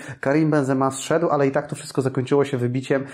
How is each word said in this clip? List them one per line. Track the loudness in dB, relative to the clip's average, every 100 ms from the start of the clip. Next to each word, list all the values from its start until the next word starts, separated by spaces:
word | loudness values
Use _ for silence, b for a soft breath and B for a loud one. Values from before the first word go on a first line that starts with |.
| B -6
Karim | 0 2 4
Benzema | 2 2 2 0
zszedł, | -2 0 0 2
ale | 2 2
i |
tak | 0 -2
to | -8
wszystko | -8 -2
zakończyło | -2 0 0 2 2
się | 0
wybiciem | -2 -2 0 -2 -2